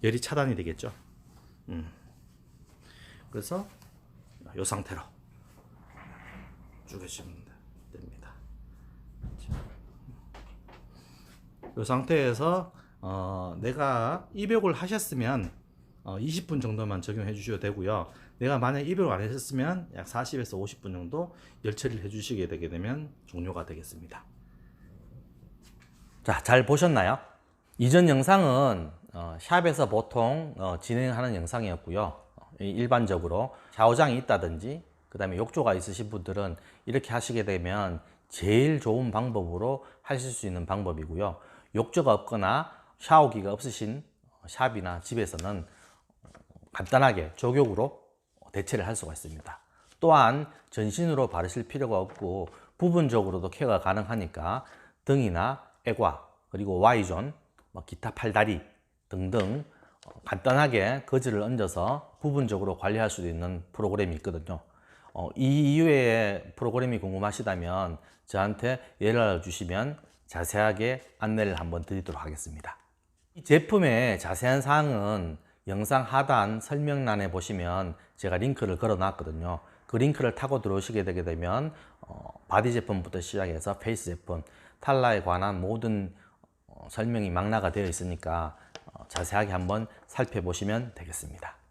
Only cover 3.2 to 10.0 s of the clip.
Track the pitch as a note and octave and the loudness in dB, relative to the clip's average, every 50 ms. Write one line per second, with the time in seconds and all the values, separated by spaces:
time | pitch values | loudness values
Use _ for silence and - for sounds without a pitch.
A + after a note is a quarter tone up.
3.2 | - - - A#2 G2+ - F3 F#3 G3+ - - - - - - - _ _ - - | -20 -12 -12 -10 -8 -6 -6 -8 -8 -8 -16 -20 -20 -20 -20 -20 _ _ -20 -20
4.2 | - - - - - - - G2 F#2+ - - G2+ G2+ - F#2+ E2+ - - - - | -20 -20 -20 -20 -20 -18 -8 -6 -4 -2 -2 -4 -4 -8 -10 -12 -12 -16 -20 -20
5.2 | - - - - - - - - - - - - - - - - - - - - | -20 -20 -20 -20 -20 -20 -20 -20 -20 -20 -20 -20 -20 -20 -20 -20 -20 -20 -20 -20
6.2 | - - - - - - - - - - - - - - - G2 F2+ F2+ - - | -20 -20 -20 -20 -20 -20 -20 -20 -20 -20 -20 -20 -20 -18 -16 -14 -14 -14 -14 -14
7.2 | E2+ F2 E2+ E2+ - - - - - - - - - - - - - - - - | -14 -16 -18 -18 -20 -20 -20 -20 -20 -20 -20 -20 -20 -20 -20 -20 -18 -18 -18 -20
8.2 | - - - - - - - - - - - - - - - - - - - - | -20 -20 -20 -20 -20 -20 -18 -20 -20 -20 -20 -20 -20 -20 -20 -20 -20 -20 -18 -14
9.2 | - - - - - - - - - - - - - - - - | -14 -14 -14 -14 -8 -8 -8 -8 -8 -12 -16 -18 -20 -20 -20 -20